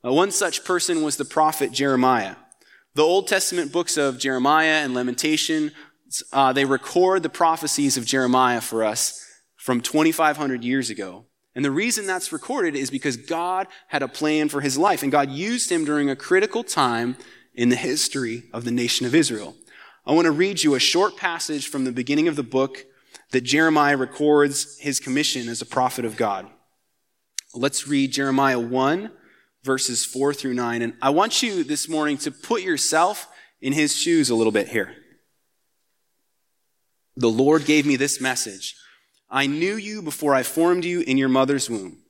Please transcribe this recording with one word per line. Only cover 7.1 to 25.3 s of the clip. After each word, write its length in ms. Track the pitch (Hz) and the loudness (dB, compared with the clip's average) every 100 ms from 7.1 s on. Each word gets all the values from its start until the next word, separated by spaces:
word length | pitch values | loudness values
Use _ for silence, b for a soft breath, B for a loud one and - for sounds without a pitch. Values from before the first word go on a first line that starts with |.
| 190 | 2
the 60 | 160 | -2
prophecies 720 | - 170 160 151 - 143 127 | 0 2 2 -2 0 0 0
of 80 | 110 | 0
Jeremiah 560 | 135 127 127 127 120 | 0 2 4 4 0
for 200 | - 113 | -2 -2
us 400 | 110 107 - - B B B _ | 0 0 -4 -6 B B B _
from 260 | - 123 | -2 -2
twenty-five 560 | - 151 156 160 156 147 | 0 2 2 4 2 2
hundred 260 | 143 127 | -4 -4
years 240 | 120 135 117 | -2 -2 -2
ago. 380 | 104 95 92 _ _ _ | -6 -10 -12 _ _ _
And 80 | 123 | -4
the 80 | 139 | -2
reason 360 | 139 220 220 196 | 0 -2 -2 -4
that's 260 | 185 - | -6 -6
recorded 420 | 156 - 269 175 | -10 -6 -2 -2
is 160 | 143 131 | -2 -6
because 280 | 131 147 120 | -4 -4 -6
God 480 | - 165 175 185 190 B B | -6 -4 -2 -4 -6 B B
had 140 | 147 | -4
a 60 | 135 | -4
plan 400 | - 151 156 151 | -2 0 0 0
for 140 | 143 | -2
his 160 | 143 131 | -2 2
life, 240 | 190 175 | 2 2
and 100 | 139 | 2
God 180 | 143 139 | 2 2
used 400 | 135 196 240 - | -4 -4 -4 -2
him 140 | 170 | -2
during 240 | 151 147 143 | 0 0 0
a 80 | 131 | -2
critical 480 | - 185 208 226 | 2 2 2 -2
time 540 | - - 131 117 120 127 B B B | -4 0 2 2 -2 -6 B B B
in 140 | - 120 | 0 2
the 80 | 123 | 2
history 680 | 175 151 - 139 120 117 - | 0 -2 -2 -2 -6 -8 -10
of 140 | 113 | -8
the 60 | 120 | -4
nation 340 | 120 120 - | -2 0 0
of 100 | 127 | 2
Israel. 420 | 147 147 110 101 - B B B B - | 2 2 -2 -10 -16 B B B B 0
I 60 | |
want 120 | 156 | 4
to 60 | 170 | 4
read 320 | 151 190 185 | 2 0 2
you 120 | 151 | 2
a 60 | 135 | 2
short 380 | - 170 208 - | 2 2 0 0
passage 500 | 185 165 - 147 131 | -6 -4 -6 -6 -6
from 160 | 143 | -4
the 80 | 131 | -4
beginning 360 | 123 127 147 165 | -4 -2 2 2
of 80 | 147 | 0
the 60 | |
book 440 | 120 131 135 - - B B B B | -2 0 0 -4 -20 B B B B
that 100 | 127 | -4
Jeremiah 540 | 123 143 160 156 143 139 | 0 2 4 4 4 2
records 800 | 127 - 147 147 147 139 - - | -2 0 4 6 4 0 -8 -8
his 220 | 147 131 | -6 -6
commission 480 | - 131 147 | -2 -2 -2